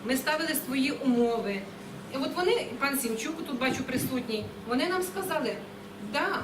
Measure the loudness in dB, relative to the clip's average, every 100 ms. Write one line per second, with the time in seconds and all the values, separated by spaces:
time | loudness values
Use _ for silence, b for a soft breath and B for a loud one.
0 | 0 0 2 2 2 0 0 2 2 2
1 | 4 6 6 4 0 -2 -6 -10 -12 -12
2 | -6 -2 -2 2 2 2 0 0 0 0
3 | 0 -2 -2 -4 -4 0 0 0 0 0
4 | 0 -2 -2 -4 -4 -8 -2 2 2 2
5 | 0 -2 0 2 0 -2 -8 -14 -14 -12
6 | -4 0 0 0